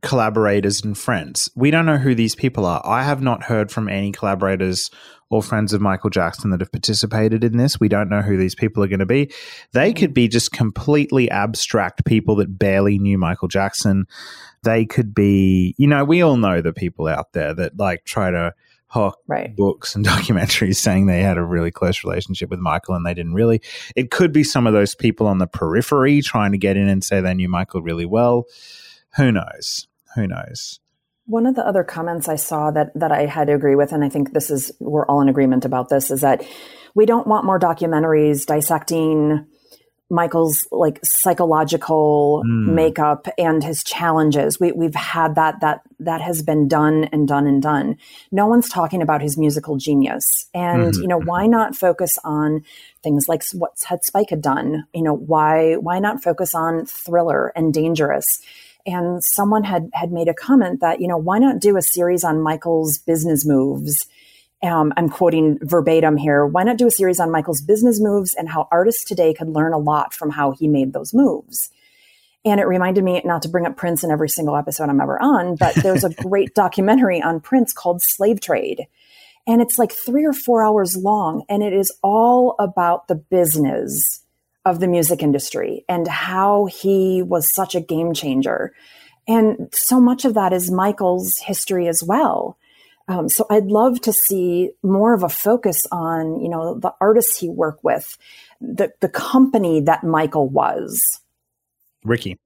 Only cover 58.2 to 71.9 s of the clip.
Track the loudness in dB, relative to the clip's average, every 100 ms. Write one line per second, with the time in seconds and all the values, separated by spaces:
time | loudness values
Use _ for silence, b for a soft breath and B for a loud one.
58.2 | -2 -6 B B B B -10 -4 -4 -4
59.2 | -4 -2 0 0 0 -4 -4 -6 -6 -2
60.2 | -2 -2 2 2 4 0 -2 0 -2 -2
61.2 | 0 2 2 4 2 2 0 0 0 2
62.2 | 0 0 -2 -2 0 0 0 -4 -2 -2
63.2 | 0 0 2 2 2 -2 -4 -6 -6 b
64.2 | b b b _ -2 0 0 0 -2 2
65.2 | 2 4 2 0 0 0 4 4 4 2
66.2 | 2 2 4 2 0 2 2 2 0 2
67.2 | 0 -2 -2 -4 0 2 4 4 2 0
68.2 | -2 -6 -6 -4 0 2 2 0 -6 0
69.2 | 2 2 -4 0 0 0 0 0 -2 -6
70.2 | -6 -2 -2 0 0 2 0 -4 -2 2
71.2 | 2 0 -8 -10 -10 b b